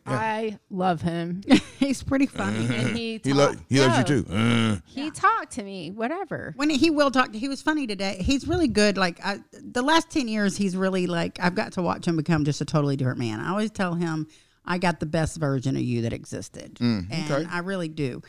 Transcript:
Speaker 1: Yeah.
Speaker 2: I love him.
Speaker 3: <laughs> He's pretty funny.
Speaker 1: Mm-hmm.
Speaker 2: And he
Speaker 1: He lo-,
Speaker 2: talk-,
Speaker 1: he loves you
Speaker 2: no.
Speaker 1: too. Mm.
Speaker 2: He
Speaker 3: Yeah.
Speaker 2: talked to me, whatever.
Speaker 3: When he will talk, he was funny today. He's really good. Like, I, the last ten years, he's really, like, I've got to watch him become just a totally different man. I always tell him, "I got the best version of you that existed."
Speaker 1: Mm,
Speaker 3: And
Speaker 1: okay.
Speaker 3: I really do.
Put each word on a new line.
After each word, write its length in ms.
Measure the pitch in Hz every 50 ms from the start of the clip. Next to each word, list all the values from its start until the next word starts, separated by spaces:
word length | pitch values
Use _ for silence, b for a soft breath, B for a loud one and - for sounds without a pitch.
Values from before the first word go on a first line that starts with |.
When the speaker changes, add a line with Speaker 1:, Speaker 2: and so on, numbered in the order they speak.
| _ 123
Speaker 1:
Yeah. 100 | 131 127
Speaker 2:
I 400 | 220 220 214 220 226 214 202 - _ _
love 320 | 208 185 185 185 170 -
him. 400 | - 170 165 170 170 175 180 190 - - 262 -
Speaker 3:
<laughs> 180 | - - - -
He's 240 | 262 277 254 -
pretty 240 | - - 277 269 277
funny. 380 | - - - 190 202 208 220 226
Speaker 1:
Mm-hmm. 80 | 240
Speaker 2:
And 240 | - - - - -
he 240 | - 226 226 226 226
Speaker 1:
He 100 | - 131 139
lo-, 140 | 139 143 143
Speaker 2:
talk-, 120 | 120 - - -
Speaker 1:
he 100 | 123 139
loves 160 | 135 127 131
you 200 | 131 - - 143
Speaker 2:
no. 60 | 113
Speaker 1:
too. 60 | - -
Mm. 500 | 85 107 113 117 117 117 113 110 104 - -
Speaker 2:
He 180 | _ - 262 285
Speaker 3:
Yeah. 60 | 311
Speaker 2:
talked 420 | 294 - - 403 453 427 339 -
to 100 | - 247
me, 280 | 202 196 196 185 156 160
whatever. 640 | 196 226 233 254 330 381 381 277 170 123 - - -
Speaker 3:
When 140 | 247 285 311
he 200 | 311 247 311 339
will 200 | 294 294 285 277
talk, 200 | - 262 247 - 208
he 120 | 214 247 277
was 120 | 269 -
funny 240 | - 311 311 302 269
today. 300 | 214 202 185 196 196 - 190
He's 280 | 180 247 277 262 - 269
really 200 | 349 359 320 240
good. 280 | 196 208 208 208 190
Like, 240 | 196 190 175 175 - 175
I, 140 | 190 202 - - _
the 300 | - - - 202 - 247
last 280 | 254 294 320 330 320 -
ten 160 | - 320 254
years, 300 | 226 220 214 202 196 196
he's 180 | - 202 190 180
really, 320 | 185 190 190 185 185 180
like, 320 | 175 175 170 175 180 - -
I've 140 | 185 180 180
got 180 | 214 - -
to 100 | - 190
watch 260 | 175 175 196 202 - 180
him 80 | 165
become 280 | 156 147 - 170 156 147
just 160 | 147 139 -
a 20 | 151
totally 320 | - - 156 143 143 139
different 220 | 135 131 127 120 123
man. 200 | 123 113 107 110
I 100 | - 151
always 200 | 185 208 220 214
tell 240 | 214 - 190 180 165
him, 320 | 170 175 165 160 160 151 156 b b b b b b b
"I 120 | - 180 180
got 200 | 185 175 165 -
the 60 | 170
best 300 | 151 165 160 156 - -
version 400 | - 156 139 135 131 117 131 135
of 60 | 135
you 200 | 123 123 120 117
that 100 | 113 117 120
existed." 600 | - - - - 95 104 - - - - - - -
Speaker 1:
Mm, 260 | 120 117 113 98 87 95
Speaker 3:
And 200 | 165 165 151 151
Speaker 1:
okay. 160 | 143 139 165 175
Speaker 3:
I 80 | 170 175
really 300 | 175 190 196 185 170 156
do. 340 | 156 156 143 127 123 143 B